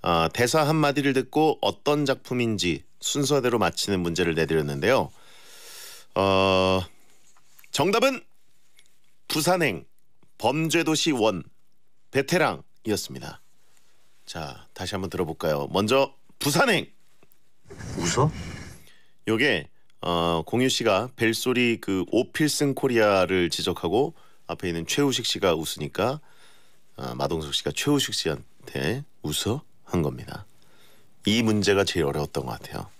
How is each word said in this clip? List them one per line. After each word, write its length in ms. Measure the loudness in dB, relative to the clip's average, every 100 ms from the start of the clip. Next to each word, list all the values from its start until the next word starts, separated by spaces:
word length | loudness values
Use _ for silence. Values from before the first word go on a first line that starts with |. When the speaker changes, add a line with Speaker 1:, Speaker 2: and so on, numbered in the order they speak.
Speaker 1:
아, 280 | 2 2 2
대사 340 | 0 2 2 2
한마디를 460 | 2 2 2 0
듣고 460 | 0 0 2 2 2
어떤 460 | -2 -2 0 0 2
작품인지 760 | -2 -2 -2 0 0 0 -2 -6 -10
순서대로 580 | -4 -2 2 2 2 2
맞히는 400 | 0 0 -2 0
문제를 340 | 0 0 0
내드렸는데요. 800 | 2 2 0 0 -2 2 2 0 -8 -20 -20 -20 -20 -20 -18 -18 -18 -8 0
어, 680 | 2 4 4 4 4 2 -2 -12 -20 -20 -20 -20 -20 -20 -10
정답은 540 | -2 2 4 2 0 -10 -20 -20 -20 -20 -20 -20 -20 -20 -20 -6
부산행, 580 | -2 2 4 2 -2 -10 -20 -20 -20 -20 -4
범죄도시 720 | 0 0 0 0 2 2 2
원, 320 | 2 2 0 -8 -18 -20 -20 -20 -20 -4
베테랑이었습니다. 1300 | -2 0 2 0 -2 -10 -14 -4 -4 -4 -12 -14 -16 -20 -20 -20 -20 -20 -20 -20 -20 -14
자, 420 | -12 -10 -12 -18
다시 220 | -10 -6 -6
한번 160 | -6
들어볼까요? 560 | -4 -4 -2 0 0 0
먼저 400 | 0 2 2 2 -4 -20 -6
부산행. 480 | -2 2 4 2 -2 -14 -20 -20 -20 -20 -20 -20 -20 -16 -10 -6
Speaker 2:
웃어? 340 | -2 2 0 0 -10 -12 -14 -16 -20 -20 -20 -12 -2
Speaker 1:
요게, 400 | 0 2 0 -4 -18 -20 -8
어, 420 | -2 0 2 0 0
공유 240 | 0 2
씨가 400 | 2 2 2 0 0
벨소리 640 | 0 0 0 2 2 0
그 240 | 0 -2 2
오필승 640 | 0 0 0 0 2 0 0
코리아를 720 | 0 4 4 4 4 2 0
지적하고 640 | 0 -4 -2 0 0 0 -4 -20 -20 -12
앞에 200 | -8 -6
있는 180 | -6 -4
최우식 400 | 0 0 0 -4
씨가 300 | 0 2 0
웃으니까, 640 | -2 -6 -8 -2 -2 -4 -12 -20 -20 -20 -20 -20 -20 -14
어, 180 | -10 -6
마동석 380 | -4 -4 -4 -6
씨가 160 | -6 -4
최우식 380 | 0 0 0
씨한테 880 | -4 -4 -4 -8 -20 -12 -6 -4 -4 -8 -10
"웃어?" 400 | -6 -4 -2 -4 -6 -20
한 180 | -4 -2
겁니다. 440 | -2 -4 -12 -14 -16 -20 -20 -20 -20 -20 -20 -6 0
이 160 | 2
문제가 420 | 4 2 4 2
제일 220 | 2 2 0
어려웠던 400 | 0 -4 -4 -6
것 60 | -10
같아요. 260 | -10 -12 -12 -16